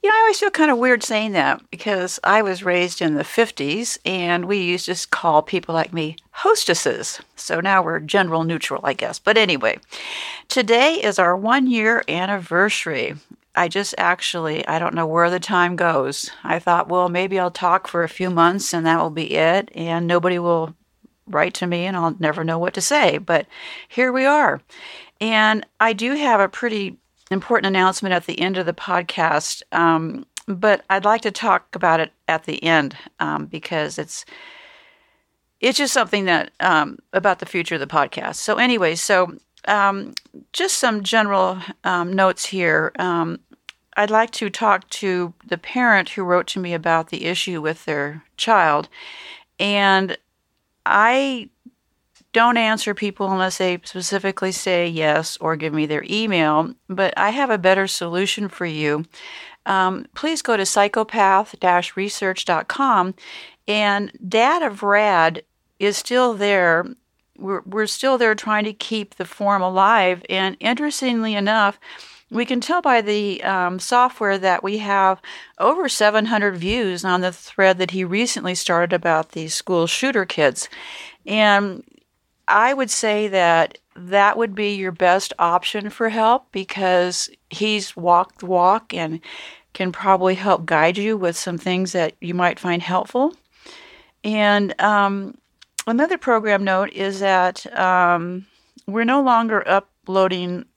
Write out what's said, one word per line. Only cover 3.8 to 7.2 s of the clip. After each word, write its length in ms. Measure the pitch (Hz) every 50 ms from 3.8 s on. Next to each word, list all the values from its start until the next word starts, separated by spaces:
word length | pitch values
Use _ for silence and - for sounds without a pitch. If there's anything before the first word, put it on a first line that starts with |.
| 240 - - - _
and 400 | - 190 185 175 175 175 175 175
we 140 | 175 202 202
used 260 | 185 175 175 180 -
to 240 | - 180 170 - -
call 320 | - - - 170 156 151
people 340 | 156 - - 180 - - 165
like 160 | 165 156 -
me 240 | 175 170 156 156 160 - _ _
hostesses. 920 | _ - - 392 453 415 - - 170 - - 143 120 117 113 - - -